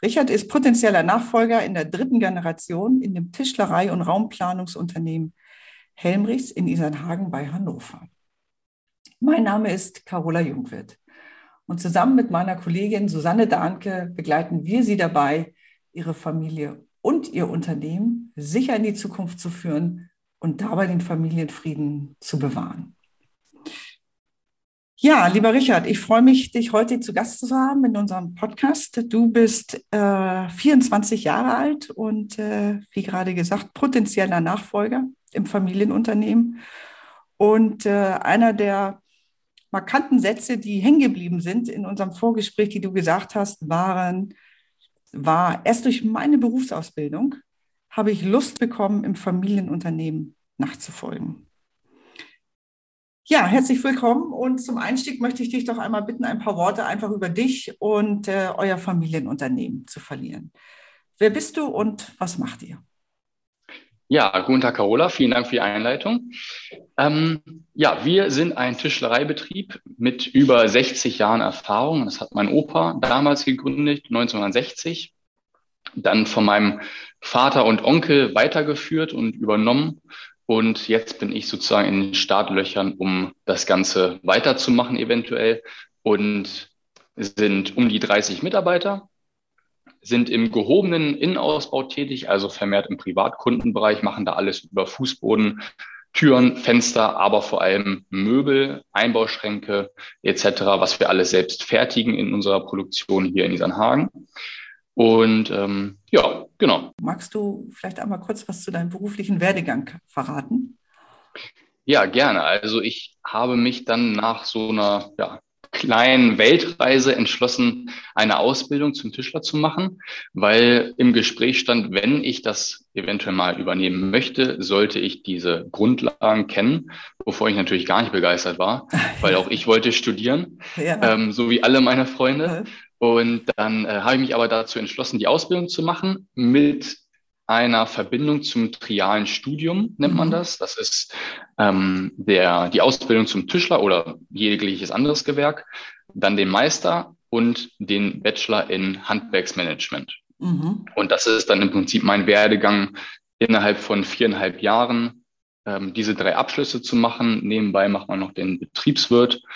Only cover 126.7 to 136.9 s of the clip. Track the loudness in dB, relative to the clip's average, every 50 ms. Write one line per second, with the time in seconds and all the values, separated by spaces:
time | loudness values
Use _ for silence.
126.7 | 2 0 -2 -8 -14 -20 -20 -20 -18 -10 -8 -6 -4 0 0 0 2 0 0 0
127.7 | 0 0 0 2 2 2 2 2 0 2 2 2 2 2 0 -4 -2 0 0 0
128.7 | -2 -2 -4 -4 -2 -2 -2 -2 -2 0 2 2 4 2 2 0 -2 -2 2 4
129.7 | 4 4 4 2 0 0 0 -2 -2 -2 0 0 0 0 -2 -6 -10 -16 -20 -12
130.7 | -8 -6 -4 -4 -2 2 2 2 4 4 2 0 0 0 2 2 2 4 4 4
131.7 | 6 6 6 4 4 2 0 0 0 0 0 2 2 0 -2 -2 -4 -4 -8 -10
132.7 | -14 -20 -20 _ _ 0 2 4 4 4 4 2 0 -2 -2 -4 -2 -2 -2 -2
133.7 | -2 -2 -2 -2 -2 -2 0 2 2 2 2 0 0 0 0 2 0 -2 -2 -4
134.7 | -6 -8 -8 -6 -8 -8 -6 -6 -4 -2 2 2 2 2 0 0 -2 -2 -2 -4
135.7 | -4 -4 -2 -2 -2 -2 -2 -4 -4 -4 -8 _ _ 0 2 4 6 6 6 4
136.7 | 2 0 -6 -12